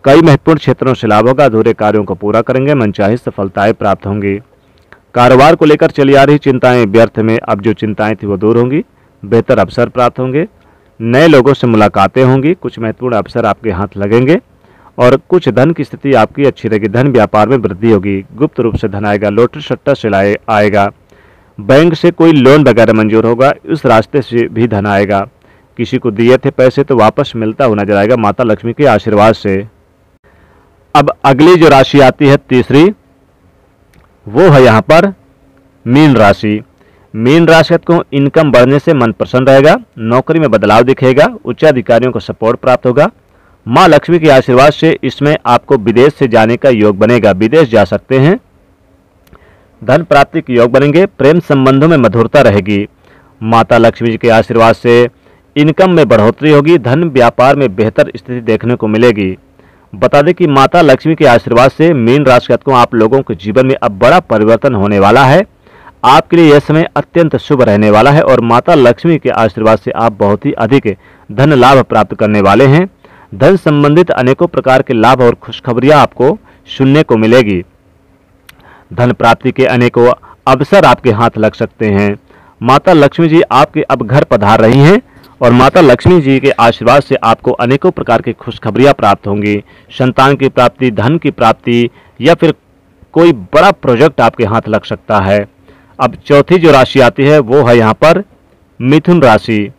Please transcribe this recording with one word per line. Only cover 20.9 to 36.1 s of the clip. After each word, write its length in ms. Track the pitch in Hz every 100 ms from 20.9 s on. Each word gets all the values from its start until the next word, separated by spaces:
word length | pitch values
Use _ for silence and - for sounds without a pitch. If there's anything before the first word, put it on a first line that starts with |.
| _ _ _ _ _ _ -
बैंक 360 | 98 135 170
से 160 | 160 175
कोई 200 | 170 165
लोन 320 | 151 123 151
वगैरह 280 | 131 113 113
मंजूर 320 | 110 110 110 113
होगा, 260 | 120 139 - -
उस 200 | 160 131
रास्ते 360 | 113 - 147
से 240 | - 120 117
भी 180 | 110 117
धन 180 | 107 104
आएगा। 320 | 101 101 101 101 _ _ _ _ -
किसी 200 | 117 127
को 120 | 123
दिए 260 | 104 117 131
थे 120 | 139
पैसे 320 | - 127 143
तो 120 | 131 127
वापस 360 | 107 - 139 117
मिलता 280 | 110 110
हुआ 120 | 131 104
नजर 200 | 101 101
आएगा 200 | 107 123
माता 260 | 104 98
लक्ष्मी 280 | 117 107 117
के 140 | 120 143
आशीर्वाद 480 | 107 113 104 110
से। 220 | 107 104 95 101 _ _ _ _ _ _ _ _ _ _ _ _
अब 180 | 143 147 -
अगली 300 | 139 131 156 180
जो 120 | 156
राशि 320 | 139 135 143
आती 260 | 131 - 143
है 100 | 139
तीसरी, 460 | _ 127 - 135 180 208 _ _ _ _ _ _ _ _ _ _ _ _ 107
वो 160 | 117
है 180 | 185 143
यहाँ 180 | 127 110
पर 300 | - 160 196 190 _ _ _ _ _ _ 113
मीन 280 | 135 156